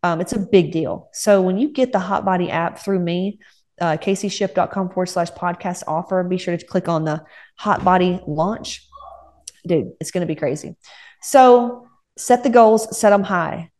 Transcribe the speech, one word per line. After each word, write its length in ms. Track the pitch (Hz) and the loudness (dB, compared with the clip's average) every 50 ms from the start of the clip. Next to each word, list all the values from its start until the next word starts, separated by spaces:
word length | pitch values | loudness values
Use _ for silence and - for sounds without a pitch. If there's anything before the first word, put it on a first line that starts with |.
| - | 0
Um, 180 | 233 196 160 | 0 -2 -2
it's 120 | 185 - - | -4 -4 -4
a 60 | 214 | -6
big 340 | 196 - - 196 170 147 165 | -4 2 4 4 4 4 -2
deal. 380 | 165 160 - - - - _ _ | -4 -4 -4 -6 -8 -12 _ _
So 300 | - - 220 202 196 185 | -6 2 4 4 4 4
when 160 | 180 185 196 | 2 0 0
you 100 | 254 302 | -2 -2
get 240 | 294 - 254 254 - | 0 0 -2 0 0
the 80 | 196 | -4
Hot 240 | 185 185 196 - - | -2 -2 -4 -2 0
Body 260 | 190 190 180 175 - | 0 0 0 -2 -2
app 300 | - 165 170 170 - - | -2 -4 -4 -4 -6 -8
through 180 | - - 196 190 | -6 -4 -2 -2
me, 400 | 175 170 170 175 190 196 202 - _ _ _ _ _ _ _ - | -2 -2 -2 -2 -4 -4 -6 -10 _ _ _ _ _ _ _ -4
uh, 160 | 175 170 156 156 | -2 -2 -2 -2
Casey 300 | - - 196 185 - 202 | -2 -2 -2 -2 -2 -6
shipp 260 | - - 202 190 - | -4 -4 -4 -2 0
dot 160 | - 175 - | -2 -2 -2
com 180 | - 196 190 180 | -2 -6 -6 -4
forward 180 | - - 185 | -4 -4 -6
slash 240 | 175 - 185 170 170 | -4 -2 -4 -4 -4
podcast, 1000 | - - - 180 175 - - 185 180 - - - 156 160 180 - 190 185 180 180 | -6 -8 -6 -6 -6 -6 -8 -8 -8 -8 -8 -6 -6 -6 -4 -2 -4 -2 -2 -2
be 100 | 185 180 | -4 -4
sure 180 | - - 175 | -4 -4 -6
to 100 | 170 - | -6 -8
click 220 | _ - 185 180 - | _ -6 -4 -2 -2
on 160 | 170 160 160 | -2 -2 -2
the 180 | 160 151 156 156 _ - - - _ _ | -2 -4 -6 -8 _ -20 -20 -20 _ _
Hot 280 | _ - 208 196 - - | _ -2 -2 -2 0 2
Body 360 | 185 180 185 180 180 180 185 - | 2 4 4 4 2 0 -2 -6
launch. 600 | - 147 151 160 190 220 - - - - - _ _ _ - - - - - - _ _ _ _ - _ _ _ | -8 -4 -2 -2 -2 -2 -6 -10 -14 -14 -14 _ _ _ -20 -20 -20 -20 -20 -20 _ _ _ _ -20 _ _ _
Dude, 260 | 175 175 156 185 180 - _ | 0 0 0 0 -2 -8 _
it's 100 | 160 - | -12 -8
gonna 160 | - 185 175 | -6 -6 -4
be 80 | 165 156 | -4 -6
crazy. 420 | 147 - 139 131 151 - - - _ _ - - - - - _ _ | -4 -4 -4 -4 -4 -8 -14 -18 _ _ -20 -20 -20 -20 -20 _ _
So 680 | - - - 277 262 254 247 247 240 240 240 - - _ _ _ _ _ _ | -14 2 6 8 8 10 8 6 6 0 -6 -10 -16 _ _ _ _ _ _
set 260 | - - - 247 247 240 | -14 2 2 2 2 4
the 80 | 277 | 4
goals, 460 | 226 240 233 220 220 220 220 - - | 6 6 8 8 6 4 0 -4 -8
set 160 | - - 208 202 | 2 4 4 4
'em 120 | 202 196 | 4 2
high. 460 | - 202 175 165 156 - - 165 - _ _ | 0 -2 -2 -2 -4 -6 -10 -12 -16 _ _